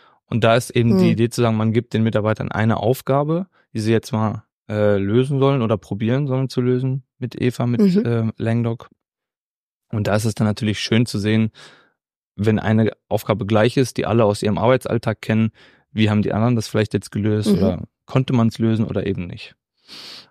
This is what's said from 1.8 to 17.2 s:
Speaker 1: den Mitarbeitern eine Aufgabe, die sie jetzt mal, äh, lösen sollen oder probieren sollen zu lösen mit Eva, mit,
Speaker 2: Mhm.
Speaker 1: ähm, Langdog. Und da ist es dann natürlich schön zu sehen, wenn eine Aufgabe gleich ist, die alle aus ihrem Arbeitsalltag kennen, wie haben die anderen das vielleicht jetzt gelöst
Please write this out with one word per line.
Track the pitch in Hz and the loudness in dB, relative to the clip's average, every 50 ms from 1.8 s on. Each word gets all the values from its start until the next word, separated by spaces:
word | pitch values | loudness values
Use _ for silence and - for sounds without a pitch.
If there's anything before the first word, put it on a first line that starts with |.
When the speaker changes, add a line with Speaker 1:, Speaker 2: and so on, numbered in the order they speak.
| 117 - - | -2 -2 0
Speaker 1:
den | 110 113 | 0 0
Mitarbeitern | 113 - 110 101 107 110 - - - | 0 0 0 0 0 -2 -2 -4 -4
eine | - 92 110 113 110 - | -2 0 2 2 2 2
Aufgabe, | - 110 131 - - - 131 139 147 151 160 170 190 - _ _ _ _ - | 2 0 0 0 -2 -2 -2 0 0 0 -2 -4 -4 -8 _ _ _ _ -8
die | 113 | -4
sie | 107 110 | 0 0
jetzt | 113 110 - - | 0 0 0 -2
mal, | - 107 110 104 107 107 - _ _ _ _ - | -4 -2 -2 -2 -4 -6 -10 _ _ _ _ -6
äh, | 107 104 104 104 104 98 | -2 0 2 2 2 2
lösen | 98 98 107 123 131 139 143 135 | 0 2 2 2 2 0 0 2
sollen | 135 139 139 135 | 2 2 2 2
oder | 117 110 113 95 | 0 0 -2 -2
probieren | - - 101 98 107 110 123 139 147 135 | -4 -6 -6 -4 -2 -2 0 -2 -2 -2
sollen | 127 131 135 127 | -2 -2 -4 -2
zu | - 131 | -2 -2
lösen | 123 123 127 127 131 131 131 135 - _ _ _ | 0 0 0 0 -2 -2 -4 -6 -8 _ _ _
mit | 127 120 - - | -10 -10 -6 -4
Eva, | - 123 - - 123 120 | -2 -2 -2 -2 -2 0
mit, | 120 117 | 2 2
Speaker 2:
Mhm. | 208 196 175 196 - | 4 4 4 2 2
Speaker 1:
ähm, | 120 117 117 113 110 - - | 0 0 0 -2 -2 -4 -4
Langdog. | 110 113 113 117 117 117 117 - - - _ _ _ _ _ _ _ _ _ _ _ _ _ _ _ _ _ _ _ _ | -2 -2 0 0 0 -2 -4 -6 -10 -18 _ _ _ _ _ _ _ _ _ _ _ _ _ _ _ _ _ _ _ _
Und | - 107 104 95 | -6 -4 -2 0
da | 101 | 0
ist | 107 110 | 0 0
es | 113 104 | -2 -2
dann | - 113 107 | 0 0 -2
natürlich | 104 - 107 107 101 - | 0 -2 -2 -4 -2 -4
schön | - - 110 113 123 | -2 0 2 2 2
zu | - - 110 | 0 -2 -2
sehen, | 98 107 110 110 110 110 - - - - - _ _ _ _ _ _ _ _ _ _ _ _ | -2 0 0 2 0 0 -4 -8 -20 -20 -20 _ _ _ _ _ _ _ _ _ _ _ _
wenn | - 101 110 107 101 | -2 0 0 0 0
eine | - 104 110 110 110 104 - - _ - | 0 0 2 2 2 0 -2 -4 _ -4
Aufgabe | 101 107 - - 113 98 101 | -4 -2 -2 -2 -4 -2 -2
gleich | 98 110 107 107 123 - 143 | 0 2 2 4 4 2 0
ist, | 131 - - - | 0 0 -2 -4
die | - | -2
alle | - 110 117 113 | 0 2 2 2
aus | 101 104 - | 2 2 0
ihrem | - 107 104 87 | -2 -2 -2 0
Arbeitsalltag | 101 120 131 127 - - - 117 - 117 107 - | 2 2 2 2 0 -2 -4 -2 -2 -4 -4 -4
kennen, | - - 113 110 113 110 - _ - - _ _ _ _ | -4 -2 0 0 0 0 -2 _ -16 -20 _ _ _ _
wie | - 110 110 104 | -2 0 2 2
haben | 107 107 | 2 2
die | 101 - - | 0 0 0
anderen | 104 113 123 123 | 0 0 2 0
das | 113 107 - | 0 -2 -2
vielleicht | - 110 104 - - | -2 -2 0 0 -2
jetzt | 98 - - | -4 -6 -6
gelöst | - 107 | -6 -4